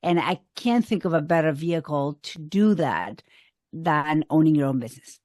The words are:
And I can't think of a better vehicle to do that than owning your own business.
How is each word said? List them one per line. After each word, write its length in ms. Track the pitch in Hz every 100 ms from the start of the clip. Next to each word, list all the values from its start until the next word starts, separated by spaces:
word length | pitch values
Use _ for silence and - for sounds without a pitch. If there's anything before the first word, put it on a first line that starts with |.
And 180 | - 175
I 220 | 139 175 _ -
can't 300 | 240 240 -
think 200 | 208 180
of 80 |
a 80 | 160
better 300 | 151 170 160
vehicle 680 | 143 165 165 156 147 139 147
to 160 | - -
do 340 | 151 190 214 196
that 480 | 151 85 90 - _ _ _ _ _
than 540 | 165 165 151 147 156 156
owning 260 | 160 156 156
your 120 | 139
own 120 | 131
business. 400 | 117 - - -